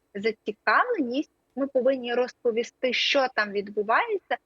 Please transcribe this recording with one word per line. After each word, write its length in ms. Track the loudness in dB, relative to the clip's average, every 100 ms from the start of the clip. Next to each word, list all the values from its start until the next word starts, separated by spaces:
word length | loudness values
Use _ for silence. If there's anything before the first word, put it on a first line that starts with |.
| _
зацікавленість, 1160 | -4 -4 -4 -8 -4 2 2 2 -2 -2 -2 -4 _ _ -6
ми 100 | -2
повинні 480 | 2 2 0 0
розповісти, 800 | -2 -2 -2 -2 -2 -4 -4 -2
що 340 | 0 2 2 2
там 180 | 0 -2
відбувається, 840 | -4 -4 -4 2 2 2 -4 -4 -6